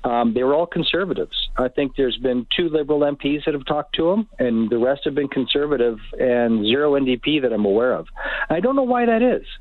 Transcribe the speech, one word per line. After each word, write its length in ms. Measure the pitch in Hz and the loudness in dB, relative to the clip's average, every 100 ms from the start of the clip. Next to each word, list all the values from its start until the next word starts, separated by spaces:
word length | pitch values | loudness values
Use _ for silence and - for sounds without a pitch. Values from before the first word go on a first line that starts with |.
Um, 320 | - 120 117 | 0 2 2
they 80 | 113 | 2
were 100 | 127 | 2
all 120 | 147 170 | 2 0
conservatives. 800 | 175 156 165 190 143 - - - - | -2 -2 -2 -2 -4 -4 -6 -6 -2
I 120 | 127 | -2
think 280 | - 139 - | 0 -4 0
there's 220 | 131 110 | -2 0
been 280 | 127 123 113 | -2 -2 -2
two 140 | - 170 | -2 0
Liberal 360 | 156 143 147 147 | -2 0 0 0
M 100 | 147 | 0
Ps 300 | 143 147 160 | -2 -2 -2
that 80 | |
have 100 | 147 | -4
talked 300 | - 151 - | -2 -4 -4
to 160 | - 165 | 0 2
him, 180 | 202 214 - | 2 -2 -2
and 300 | 127 113 110 | 0 0 0
the 80 | 117 | 2
rest 260 | 123 139 | 2 0
have 100 | 156 | -2
been 140 | 143 139 | -2 -2
Conservative 680 | - 123 143 147 139 120 110 - - | -4 -2 0 0 2 0 0 -10 -2
and 480 | 131 120 120 113 104 | 2 2 4 2 2
zero 280 | 131 151 139 | 2 2 2
N 80 | 131 | 2
D 100 | 123 | 0
P 220 | 147 151 | 0 0
that 120 | 127 | 0
I'm 100 | 110 | 0
aware 280 | 104 101 127 | 2 2 2
of. 140 | 92 80 - - - - | 0 -4 -10 -8 -6 -2
I 100 | 160 | 0
don't 160 | 226 269 | 2 0
know 60 | |
why 240 | 254 247 233 | 2 2 2
that 160 | 226 | 4
is. 240 | 247 208 - - | 2 0 -4 -18